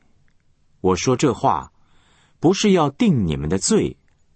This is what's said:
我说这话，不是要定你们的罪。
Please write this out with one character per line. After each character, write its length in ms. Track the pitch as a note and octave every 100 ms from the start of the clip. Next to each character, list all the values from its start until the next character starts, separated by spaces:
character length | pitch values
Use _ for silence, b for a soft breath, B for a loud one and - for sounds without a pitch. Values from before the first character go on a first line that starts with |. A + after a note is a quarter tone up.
| _ _ _ _ _ _ _ _
我 140 | F#2 F2+
说 200 | C3 B2+
这 180 | C#3
话， 380 | G#2 C3+ D#2+ B1+ _ _ _ _ _ _ _
不 140 | D#3
是 180 | G3 G#3+
要 180 | F#3 D3
定 380 | - A#3 C3+ E2+
你 100 | C#2
们 100 | D2+
的 100 | F#2+
罪。 400 | - G#3 D2 - _ _ _